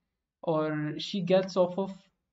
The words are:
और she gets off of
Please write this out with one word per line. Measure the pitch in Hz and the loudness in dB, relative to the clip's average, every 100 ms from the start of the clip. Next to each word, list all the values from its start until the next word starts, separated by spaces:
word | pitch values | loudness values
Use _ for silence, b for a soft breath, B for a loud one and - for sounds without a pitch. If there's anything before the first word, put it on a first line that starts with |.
| _ _ _ _ | _ _ _ _
और | - 156 156 151 151 - | -2 0 0 -2 -4 -6
she | - 208 | -6 -4
gets | 170 185 190 196 | 2 2 4 2
off | 180 196 | 2 0
of | 190 - _ _ _ | -4 -6 _ _ _